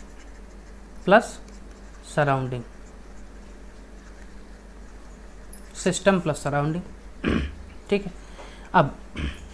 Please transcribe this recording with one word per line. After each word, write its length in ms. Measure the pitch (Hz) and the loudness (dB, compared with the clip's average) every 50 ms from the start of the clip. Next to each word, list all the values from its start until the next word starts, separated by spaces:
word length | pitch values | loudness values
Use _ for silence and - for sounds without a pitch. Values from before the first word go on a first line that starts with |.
| - - - - - - - - - - - - - - - - - - - - - | -14 -14 -14 -14 -14 -14 -14 -14 -14 -14 -14 -16 -14 -14 -14 -14 -14 -14 -12 -2 6
प्लस 340 | - 190 226 233 - - - - - - - - - - - - - - - - - - | 10 10 10 10 8 0 -10 -12 -12 -14 -14 -14 -14 -14 -14 -14 -16 -16 -16 -14 0 4
सराउंडिंग, 480 | - 147 143 139 135 131 123 127 123 117 - - - - - - - - - - - - - - - - - - - - - - - - - - - - - - - - - - - - - - - - - - - - - - - - - - - - - - - - - - - - - - - - | 6 6 6 6 4 4 2 -2 -4 -4 -8 -12 -14 -14 -14 -14 -14 -14 -14 -12 -12 -12 -12 -12 -14 -14 -14 -14 -14 -14 -14 -14 -14 -16 -16 -16 -16 -14 -14 -14 -14 -14 -14 -12 -14 -14 -14 -14 -16 -16 -16 -16 -14 -14 -14 -14 -14 -14 -14 -14 -14 -14 -14 -14 -14 -12 -12 -12 -12 -12 -12 -10 0 2
सिस्टम 360 | 190 175 - - 196 196 185 | 2 2 6 6 6 6 8
प्लस 240 | 170 156 147 - - | 6 2 0 2 0
सराउंडिंग। 400 | 147 135 143 143 151 156 175 180 - - - - - - - - | 2 4 4 4 4 2 0 -2 -6 -10 -14 -14 -14 -8 0 2
<clears throat> 640 | - - - - - - - - - - - - - | 4 4 4 2 0 -2 -8 -12 -14 -14 -14 0 2
ठीक 160 | 202 202 196 | 2 2 2
है, 60 | 180 - - - - - - - - - - - - - | -2 -6 -8 -12 -14 -14 -12 -12 -14 -14 -14 -10 6 8
अब 220 | 175 156 131 - - - - - - 73 - - - - - | 8 8 8 4 -4 -10 -10 -4 -4 -2 -2 -4 -6 -10 -12